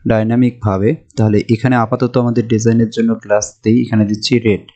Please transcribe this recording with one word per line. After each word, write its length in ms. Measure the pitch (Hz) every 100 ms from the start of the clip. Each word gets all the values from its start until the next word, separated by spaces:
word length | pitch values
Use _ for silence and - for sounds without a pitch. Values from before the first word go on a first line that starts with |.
ডাইনামিকভাবে। 840 | 117 110 110 120 123 123 104 95 104 160 _ -
তাহলে 200 | 110 104 -
এখানে 220 | 113 131 123
আপাতত 300 | 113 120 123 123
আমাদের 200 | 120 117 113
ডিজাইনের 420 | 110 113 113 113
জন্য 160 | - 113 110
class 220 | 104 104 107 _
দেই, 140 | 107 117
এখানে 200 | 120 110 104
দিচ্ছি 220 | 107 - 120
red 180 | 110 92 -